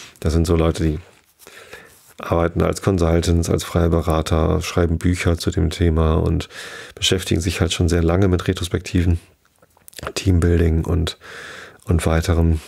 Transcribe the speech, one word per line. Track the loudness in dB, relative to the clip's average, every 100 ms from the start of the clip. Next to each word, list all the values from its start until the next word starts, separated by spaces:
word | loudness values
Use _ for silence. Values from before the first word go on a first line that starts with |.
| -20 -6
das | -2
sind | 0 2
so | 2
Leute, | 2 0
die | -2 -2 -8 _ _ _ -20 -20 -20 -20 -20 -20 -20 -16
arbeiten | -4 0 0 0
als | -2 0
Consultants, | 0 0 2 2 2 0 2
als | -2
freie | -2 0 2
Berater, | 2 0 -2 0 0 2 0
schreiben | -2 0 0 0
Bücher | 0 0 0 0
zu | -2
dem | -2 -2
Thema | 0 2 2 2
und | 2 0 -2 -4 -12 -16 -16 -18
beschäftigen | -6 -2 -2 0 -2
sich | -2 -2
halt | -2
schon | 0 2
sehr | 2
lange | 2 2 2
mit | 2 0
Retrospektiven, | -4 -4 -6 -2 0 2 0 -4 _ _ _ _ _ -20 -14 -12
Teambuilding | -4 0 2 4 2 2 0
und, | 0 -2 -2 -6 -16 -18 -18 -18 -20 -10
und | -2 0 2
weiterem, | 0 2 2 2 0